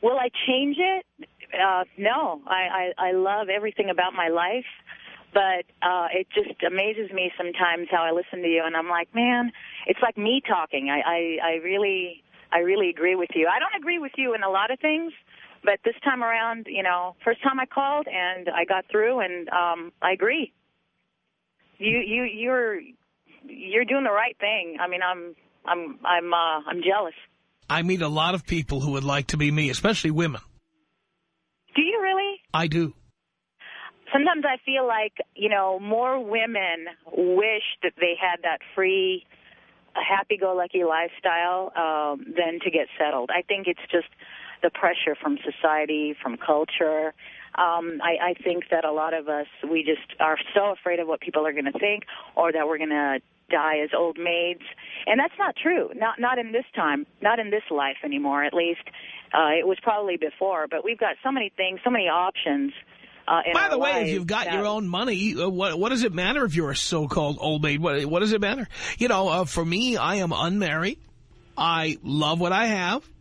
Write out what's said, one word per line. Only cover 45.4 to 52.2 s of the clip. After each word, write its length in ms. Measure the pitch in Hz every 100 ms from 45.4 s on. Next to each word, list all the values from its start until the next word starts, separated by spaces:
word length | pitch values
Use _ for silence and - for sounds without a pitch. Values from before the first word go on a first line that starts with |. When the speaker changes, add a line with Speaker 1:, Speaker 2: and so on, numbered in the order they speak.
Speaker 1:
society, 680 | - - 160 156 151 151 151 147
from 140 | 131 117
culture. 720 | - 151 156 - 160 156 156 - - - - -
Um, 420 | 175 170 170 160
I, 280 | 170 170 175
I 40 | 180
think 220 | - 175 -
that 140 | 165
a 80 | 160
lot 220 | 151 156
of 140 | 165 151
us, 180 | 147 147 - 147
we 140 | 165
just 380 | 151 151 - -
are 180 | 156 156 -
so 180 | - 202
afraid 280 | 190 - 175
of 80 | 165
what 120 | 156
people 260 | - 156 156
are 60 |
gonna 200 | 147 143
think 320 | 143 208 208 - -